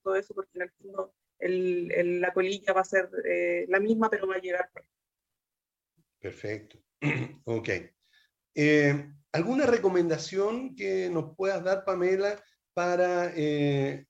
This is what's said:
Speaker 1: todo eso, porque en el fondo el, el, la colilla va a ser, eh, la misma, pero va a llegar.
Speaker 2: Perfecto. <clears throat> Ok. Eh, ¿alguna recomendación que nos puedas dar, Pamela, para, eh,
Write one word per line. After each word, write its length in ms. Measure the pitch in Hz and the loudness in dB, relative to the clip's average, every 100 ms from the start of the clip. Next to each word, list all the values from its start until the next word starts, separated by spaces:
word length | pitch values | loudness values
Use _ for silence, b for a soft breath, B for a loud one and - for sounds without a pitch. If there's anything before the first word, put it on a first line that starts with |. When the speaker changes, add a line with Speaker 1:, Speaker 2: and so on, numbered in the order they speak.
Speaker 1:
todo 100 | 196 | -2
eso, 180 | 190 196 | -2 -2
porque 180 | 196 190 | -10 -12
en 80 | 180 | -10
el 80 | 180 | -10
fondo 420 | _ 196 196 190 _ _ _ | _ -12 -10 -10 _ _ _
el, 500 | 180 185 180 175 170 | -4 0 0 -2 -2
el, 280 | 175 175 175 | 0 0 0
la 120 | 180 | 0
colilla 400 | 185 185 196 196 | 0 0 -2 0
va 100 | 190 | 0
a 20 | |
ser, 260 | 190 190 180 185 | 2 0 0 -4
eh, 400 | 180 175 175 175 180 | -2 0 0 0 0
la 120 | 190 | 0
misma, 280 | 214 220 220 | 2 2 2
pero 200 | 202 190 | 0 -2
va 80 | 190 | -4
a 40 | |
llegar. 300 | 185 180 180 - - _ _ _ _ _ _ _ _ _ _ _ _ _ | -4 -4 -4 -10 -20 _ _ _ _ _ _ _ _ _ _ _ _ _
Speaker 2:
Perfecto. 580 | 95 - 104 107 - - _ _ | -12 -10 -8 -8 -12 -20 _ _
<clears throat> 440 | 147 139 127 - | -4 -2 -6 -10
Ok. 240 | - 117 113 92 - _ _ _ _ _ _ | -6 -4 -2 -6 -6 _ _ _ _ _ _
Eh, 560 | 156 151 151 143 143 143 - _ | 0 4 6 4 2 -4 -16 _
¿alguna 340 | 151 185 262 262 | -2 0 2 4
recomendación 1120 | 233 190 180 170 151 - 190 202 233 262 - | 4 4 2 2 0 -2 -2 -2 -2 -8 -8
que 320 | 196 190 180 | -4 -2 0
nos 240 | 165 160 - | -2 -4 -4
puedas 280 | 190 185 | -2 0
dar, 200 | 180 190 | 0 0
Pamela, 560 | 190 185 180 190 202 208 b b _ | 0 0 2 2 0 -4 b b _
para, 580 | - 175 180 180 180 175 165 | -2 0 2 4 2 0 0
eh, 680 | 151 147 143 139 139 143 - | 0 4 4 4 0 -2 -6